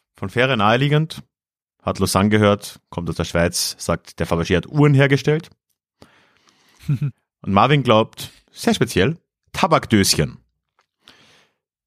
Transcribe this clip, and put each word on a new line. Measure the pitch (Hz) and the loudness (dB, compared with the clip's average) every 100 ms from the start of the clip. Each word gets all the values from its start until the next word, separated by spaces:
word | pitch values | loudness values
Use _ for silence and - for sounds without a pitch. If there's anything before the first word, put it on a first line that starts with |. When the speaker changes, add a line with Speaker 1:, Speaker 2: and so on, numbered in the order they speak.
| _ - | _ -14
Speaker 1:
von | 98 | -8
Fähre | 117 131 123 | -2 0 2
naheliegend, | 104 120 139 151 160 - - _ _ _ _ _ | 2 2 2 0 -2 -8 -20 _ _ _ _ _
hat | - 92 | -8 -4
Lausanne | 95 95 104 | -2 0 2
gehört, | 107 104 101 - - - | 4 2 2 -4 -20 -14
kommt | - 85 | -10 -8
aus | 82 | -6
der | 82 | -4
Schweiz, | 85 87 - - - | -2 -2 -2 -8 -8
sagt, | - 85 - - | -6 -6 -8 -8
der | 82 | -4
Fabergé | 85 82 87 | -4 -2 -2
hat | - | -2
Uhren | 151 147 | 2 4
hergestellt. | 135 139 135 147 151 - _ | 4 2 2 0 -4 -6 _
Speaker 2:
<laughs> | _ _ _ _ - _ _ _ _ _ _ _ - | _ _ _ _ -20 _ _ _ _ _ _ _ -6
Speaker 1:
Und | 135 143 - _ _ - | -4 -4 -10 _ _ 0
Marvin | 98 123 147 | 2 4 2
glaubt, | 120 110 113 - - _ _ | 4 2 2 -6 -18 _ _
sehr | - - | -6 -2
speziell, | 220 117 90 104 170 _ _ _ | -2 -2 0 0 -2 _ _ _
Tabakdöschen. | - 185 147 - 104 95 - 71 64 _ _ _ _ _ _ _ _ _ _ _ _ _ _ | -2 2 2 2 2 2 0 -4 -6 _ _ _ _ _ _ _ _ _ _ _ _ _ _